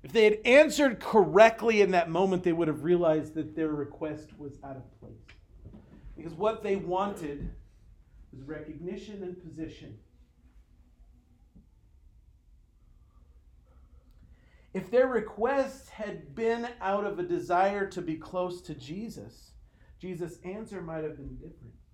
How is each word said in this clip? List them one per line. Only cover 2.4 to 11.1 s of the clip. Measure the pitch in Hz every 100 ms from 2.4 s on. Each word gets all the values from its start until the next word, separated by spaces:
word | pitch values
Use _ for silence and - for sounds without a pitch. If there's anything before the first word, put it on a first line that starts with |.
they | 185
would | 165 165
have | 147
realized | 151 175 170 156 143
that | 160 151
their | - 156
request | 147 139 - 156 143 - -
was | 143 -
out | 139 127
of | - -
place. | 110 110 - - - - - - - - - -
Because | 156
what | 160 214 220
they | 208
wanted | 196 170 180 202 202 156 143 - - - - - - _ - -
was | 127
recognition | 135 151 151 143 175 208 214 196
and | 180 180
position. | 160 147 160 - 147 107 _ _ - _ _ - _ _ - _ -